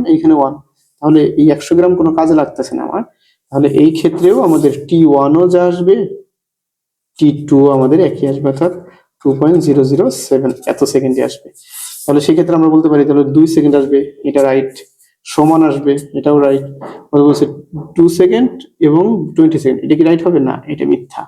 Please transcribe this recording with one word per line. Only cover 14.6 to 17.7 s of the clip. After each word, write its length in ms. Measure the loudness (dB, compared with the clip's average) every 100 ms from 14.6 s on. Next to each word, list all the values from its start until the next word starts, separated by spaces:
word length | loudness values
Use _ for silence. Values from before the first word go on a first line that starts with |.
| -2 -10 -20 _ _ _ -10
সমান 340 | -2 2 2 2
আসবে, 220 | 0 -2 -4 -4 -6
এটাও 180 | 0 2 2
রাইট। 200 | 0 -4 -16 -18 -20 -4
তাহলে 160 | 2 2
বলছে 160 | 2 -2 -4 -16